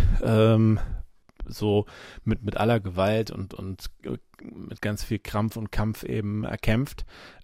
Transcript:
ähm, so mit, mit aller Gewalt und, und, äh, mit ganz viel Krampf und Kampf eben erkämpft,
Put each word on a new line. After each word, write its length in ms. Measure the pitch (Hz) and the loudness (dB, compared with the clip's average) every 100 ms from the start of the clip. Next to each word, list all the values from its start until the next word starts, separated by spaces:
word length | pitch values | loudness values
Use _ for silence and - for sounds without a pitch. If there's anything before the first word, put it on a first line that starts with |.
| - - | 6 6
ähm, 560 | 117 110 110 113 110 110 - - - - _ - 110 | 4 6 6 6 6 4 0 -6 -10 -18 _ -14 -12
so 400 | 107 104 104 101 - - - | -4 0 2 0 -8 -20 -8
mit, 200 | - 110 | -4 -2
mit 140 | 101 - | -2 0
aller 220 | 107 117 | 2 2
Gewalt 500 | 98 90 98 110 214 | 0 0 2 2 -2
und, 240 | - 98 | -6 -10
und, 380 | - 95 135 - - | -10 -10 -8 -12 -12
äh, 140 | - - _ - | -10 -10 _ -20
mit 400 | - - - 110 | -18 -14 -14 -8
ganz 220 | 107 104 | -4 -4
viel 160 | - 107 | -4 -6
Krampf 380 | - 107 110 117 | -4 -2 -2 -4
und 120 | 107 | -6
Kampf 340 | - 110 107 | -2 -2 -4
eben 420 | - 113 104 107 - | -6 -4 -4 -4 -6
erkämpft, 600 | - - 110 139 - - - - - | -4 0 0 0 -6 -12 -14 -20 -10